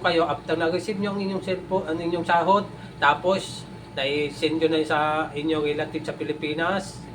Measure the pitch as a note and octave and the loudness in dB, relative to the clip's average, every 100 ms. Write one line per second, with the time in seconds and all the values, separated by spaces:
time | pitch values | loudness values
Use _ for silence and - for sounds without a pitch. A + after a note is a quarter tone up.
0 | F3+ E3 D3+ C#3+ - E3 E3 F3 F#3+ G3 | 2 4 2 0 -2 0 2 0 -2 -2
1 | G3+ G3+ G3 F#3+ F#3+ F#3 F3+ F#3+ D#3 E3 | -2 -2 -2 -2 -2 -4 0 -2 0 -2
2 | E3+ F3 E3 E3+ E3+ G3+ G3+ - - - | -2 0 2 4 6 4 2 -8 -14 2
3 | C#3+ D3 F3+ F#3+ - - - - - D3 | 2 4 2 0 -2 -10 -12 -14 -10 -4
4 | C3+ D3 D3 - D#3 D#3+ D#3+ D#3+ D3+ D3+ | -2 0 -2 0 0 2 2 2 2 2
5 | D3+ D#3 D#3 C#3+ D#3 D#3 D3 D3 D3+ E3 | 2 0 -2 -2 0 0 0 0 -2 -4
6 | - D3+ D#3 D3 D3+ D3+ E3+ F#3+ - - | -6 -4 -4 -4 -4 0 0 0 -4 -10
7 | - | -12